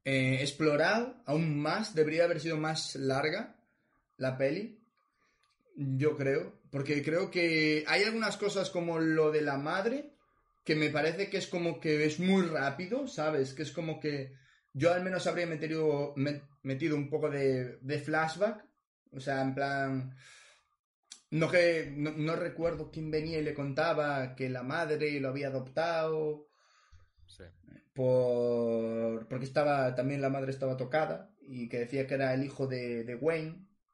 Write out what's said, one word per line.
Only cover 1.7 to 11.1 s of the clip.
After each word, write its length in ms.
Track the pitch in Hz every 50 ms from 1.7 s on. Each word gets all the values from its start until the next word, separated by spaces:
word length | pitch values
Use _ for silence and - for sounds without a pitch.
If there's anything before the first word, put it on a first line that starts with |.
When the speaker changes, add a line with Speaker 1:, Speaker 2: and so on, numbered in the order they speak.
| 175 214 220 - -
Speaker 1:
debería 300 | 156 151 151 160 165 170
haber 140 | 170 165 151
sido 180 | 147 165 160 156
más 380 | 156 156 160 151 - - -
larga 600 | 135 135 131 131 139 156 156 170 214 240 - - _ _ _ _ _ _ _ _ _ _ _ _ -
la 180 | 131 131 127
peli, 420 | 131 135 139 156 190 226 233 - - _ _ _ _ _ _ _ _ _ _ _ _ _ _ _ _ _ _ -
yo 420 | 147 139 135 135 131 147 151 151 -
creo, 420 | 135 135 139 160 185 - - - _ -
porque 320 | - 139 139 151 147 147
creo 280 | 135 156 156 180 190 180
que 540 | - 180 170 165 160 156 156 156 151 151 151 147
hay 140 | 160 185
algunas 340 | 208 220 226 226 220 202 196
cosas 320 | - 208 196 - 196 180 -
como 300 | - 175 170 170 165 160
lo 320 | 160 160 156 160 156 151
de 100 | 156 151
la 160 | 147 143 139
madre, 540 | 139 143 156 175 190 196 233 262 294 294 - - _ _ _ _ _ _ _ _ _ _
que 100 | - 156
me 160 | 151 151 151
parece 400 | 151 147 151 165